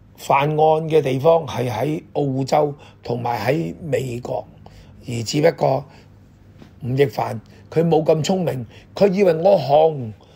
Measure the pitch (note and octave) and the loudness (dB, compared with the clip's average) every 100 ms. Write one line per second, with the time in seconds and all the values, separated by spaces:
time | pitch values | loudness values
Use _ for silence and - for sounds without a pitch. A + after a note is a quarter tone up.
0 | - - - C#3 D3 D3+ D#3 D#3 D#3+ D#3 | -20 -10 0 0 2 2 2 2 2 2
1 | C3+ C3+ D#3 E3 C#3 - B2 G#2+ C#3+ D#3+ | 2 2 4 2 0 -6 -4 -4 -4 -6
2 | - D3 C#3+ C3 C3+ D3+ D3 C#3+ - - | -6 -4 -2 -2 0 0 0 -4 -16 -16
3 | - A#2+ A#2+ A#2 A2 D#3+ D#3+ - D3 B2+ | -8 -6 -4 -4 -2 -2 -2 -8 -6 -4
4 | C3+ A#2+ - - - - - - - - | -4 -8 -8 -8 -10 -18 -20 -20 -20 -18
5 | - A#2 G#2+ D3 E3 - C#3 C3+ - - | -10 -8 -4 0 2 2 0 -2 -6 -18
6 | - - - - - - - - A#2 C3 | -20 -20 -20 -20 -20 -20 -20 -14 -4 0
7 | C#3+ - A#2 A2+ - - - D#3+ E3+ D#3 | 0 0 -6 -6 -14 -20 -6 0 2 2
8 | D#3+ D#3+ D3 F#3+ D#3+ C3 A2 - - - | 2 0 2 0 -2 -4 -10 -16 -10 0
9 | G3+ F#3 F#3 D#3+ F#3+ F#3+ C3 C#3+ D#3+ D3 | 2 4 2 2 4 2 4 4 4 0
10 | A2+ G2+ - | -8 -12 -20